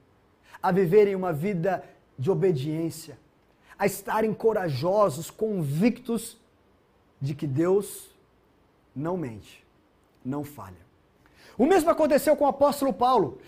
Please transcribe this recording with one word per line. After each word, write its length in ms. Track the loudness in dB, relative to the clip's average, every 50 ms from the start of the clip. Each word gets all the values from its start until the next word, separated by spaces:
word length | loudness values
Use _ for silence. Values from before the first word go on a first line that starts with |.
| _ _ _ _ _ _ _ _ _ _ -12 -4 0
a 100 | 2 2
viverem 420 | 2 4 4 6 6 6 4 2
uma 200 | -2 -4 -4 -4
vida 500 | -2 -2 -4 -2 -2 -2 -2 -2 -4 -6 -12 -20 _ _ _ _ -4
de 120 | -2 -2
obediência, 880 | 0 2 2 0 0 0 -2 -4 -4 -4 -4 -6 -6 -10 -14 -18 -20 -20 _ _ _ _ _ _ _ _ _ _ -6 -2
a 80 | -2
estarem 460 | -2 -2 -4 -6 -4 -2 -2 0 -2 -2
corajosos, 1000 | 0 0 0 0 0 -2 -2 -4 -2 -2 0 2 2 2 2 0 -4 -10 -12
convictos 1080 | -8 -6 -4 -4 -2 -2 -4 -2 0 2 2 2 0 0 -4 -6 -6 -6 -6 -8 -14 -20 _ _ _ _ _ _ _ _ _ _ _ _ _ _ _ _
de 140 | -8 -8 -6
que 120 | -6 -6
Deus 680 | -4 -2 0 2 2 2 0 0 -4 -10 -16 -18 -20 _ _ _ _ _ _ _ _ _ _ _ _ _ _ _ _ _
não 220 | -8 -6 -6 -6
mente, 500 | -6 -6 -8 -10 -14 -18 -20 -20 -20 _ _ _ _ _ _ _ _ _ _ _ _ -10
não 200 | -8 -8 -8 -8
falha. 400 | -10 -14 -18 -18 -18 -20 -20 -20 _ _ _ _ _ _ _ _ _ _ _ -20 -12 -2 0
O 80 | 2
mesmo 240 | 4 4 4 4 4
aconteceu 460 | 2 2 2 4 4 2 4 2 2
com 80 | 4 2
o 40 | 2
apóstolo 440 | 2 2 2 2 2 2 0 -2 0
Paulo. 460 | 0 2 2 4 2 2 0 -4 -10 -18